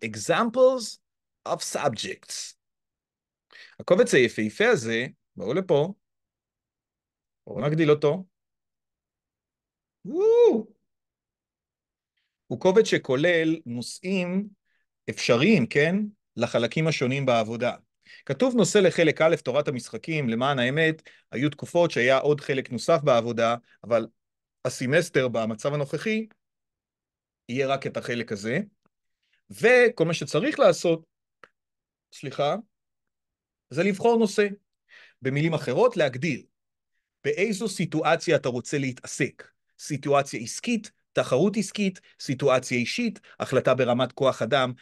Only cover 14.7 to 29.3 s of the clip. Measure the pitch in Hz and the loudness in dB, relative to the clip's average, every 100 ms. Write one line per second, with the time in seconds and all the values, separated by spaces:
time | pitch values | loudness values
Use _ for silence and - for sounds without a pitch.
14.7 | _ _ _ - 110 - 120 165 214 117 | _ _ _ -12 -6 0 2 4 4 2
15.7 | 143 156 190 214 - _ - 117 123 120 | 0 0 0 -4 -10 _ -6 -2 -2 -2
16.7 | 160 160 147 127 135 135 117 110 117 120 | 0 -2 0 -2 -2 0 0 0 -4 -4
17.7 | - _ _ _ - - 139 262 240 180 | -6 _ _ _ -16 -8 0 2 2 2
18.7 | 208 185 147 160 - 160 160 - 127 147 | 4 4 4 2 4 2 2 0 -2 -2
19.7 | 127 - 113 - 160 131 113 131 135 120 | -6 -10 -12 -6 -4 -2 -2 0 0 0
20.7 | 143 160 160 - - _ - 143 - - | 2 0 0 -10 -20 _ -4 -4 -4 -2
21.7 | 175 170 131 120 135 143 147 - 135 - | 2 2 2 2 4 2 -2 -2 -4 -4
22.7 | 117 - 165 143 120 113 113 113 117 - | -4 0 2 4 2 2 0 0 0 -6
23.7 | _ 98 117 113 _ _ _ _ _ 131 | _ -2 0 0 _ _ _ _ _ -8
24.7 | - 123 156 170 147 127 117 110 110 143 | -6 0 0 2 0 0 -2 -4 -4 -4
25.7 | 147 143 160 220 220 220 _ _ _ _ | -4 -4 -6 -4 -4 -6 _ _ _ _
26.7 | _ _ _ _ _ _ _ - 123 135 | _ _ _ _ _ _ _ -8 -4 -2
27.7 | 135 117 113 107 123 113 104 107 139 208 | -2 -4 -8 -6 -6 -6 -8 -4 -4 -6
28.7 | _ _ _ _ _ _ | _ _ _ _ _ _